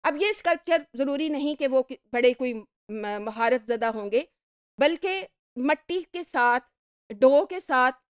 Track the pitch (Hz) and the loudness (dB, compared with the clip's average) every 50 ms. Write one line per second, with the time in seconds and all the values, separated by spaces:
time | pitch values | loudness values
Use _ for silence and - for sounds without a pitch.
0 | - 311 294 294 381 427 415 - - 339 339 339 _ - 330 320 294 _ - 233 | -2 -2 -2 0 -2 -2 -2 -2 0 0 0 0 _ 0 0 0 0 _ -6 -4
1 | 269 269 285 285 311 311 302 269 277 294 302 _ 294 269 262 262 254 _ 269 _ | -2 -2 -2 -2 -2 -4 -4 -4 -4 -4 -4 _ -2 0 0 0 0 _ -10 _
2 | _ _ - 240 247 247 247 - 262 254 233 220 202 _ _ _ _ - 214 220 | _ _ -2 2 2 2 2 2 -4 -6 -6 -8 -12 _ _ _ _ -12 -10 -8
3 | 208 208 208 208 208 220 214 226 233 233 254 247 220 233 233 220 233 226 220 214 | -8 -6 -8 -6 -8 -10 -4 -2 0 0 0 0 -2 -6 -4 -2 -2 -4 -4 -4
4 | 202 202 202 247 339 _ _ _ _ _ _ _ _ _ _ - 269 302 339 - | -6 -2 -2 -2 -2 _ _ _ _ _ _ _ _ _ _ 0 2 2 2 0
5 | - 381 381 381 - - _ _ _ _ _ 247 247 285 311 311 _ - 339 370 | -4 -4 -4 -6 -8 -12 _ _ _ _ _ -4 -2 -2 -2 -2 _ -8 -8 -8
6 | 330 _ - 349 330 - - 262 240 240 240 254 247 _ _ _ _ _ _ _ | -8 _ -12 -12 -12 -6 -2 0 2 2 2 0 _ _ _ _ _ _ _ _
7 | _ _ 214 202 254 262 277 285 392 392 359 370 - - 277 254 254 262 262 _ | _ _ 0 4 6 6 6 6 4 2 -6 -10 -4 0 2 2 2 2 0 _
8 | _ | _